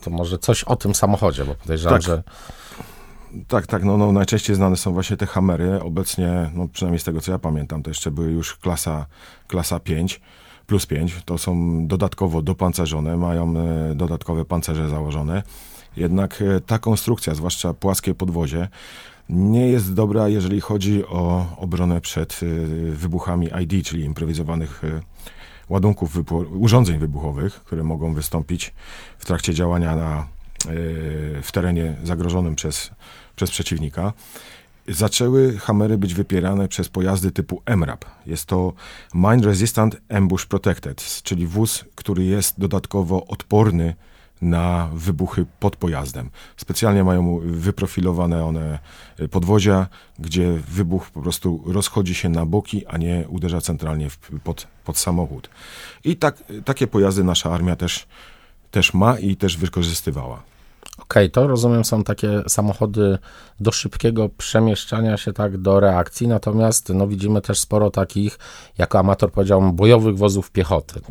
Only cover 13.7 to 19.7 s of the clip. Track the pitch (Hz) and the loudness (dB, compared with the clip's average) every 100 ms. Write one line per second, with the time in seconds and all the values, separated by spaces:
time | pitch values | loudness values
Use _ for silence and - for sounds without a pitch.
13.7 | 80 78 73 85 82 - 80 78 87 82 | -2 -2 -2 -4 -4 -4 -4 -2 -4 -2
14.7 | 78 78 76 76 73 76 95 - - - | -4 -2 -4 -4 -4 -4 -4 -6 -14 -20
15.7 | - - - 85 92 98 - 101 95 - | -20 -16 -4 -2 0 -2 -2 0 0 0
16.7 | 110 117 104 - 113 - 76 87 - 90 | -2 0 0 0 -2 -2 -4 -4 -4 -4
17.7 | 73 98 92 - 90 92 85 78 80 92 | -2 -2 0 -2 -2 -2 -2 -2 -4 -6
18.7 | - - - - - - 87 101 117 127 | -10 -20 -20 -20 -20 -4 2 4 4 4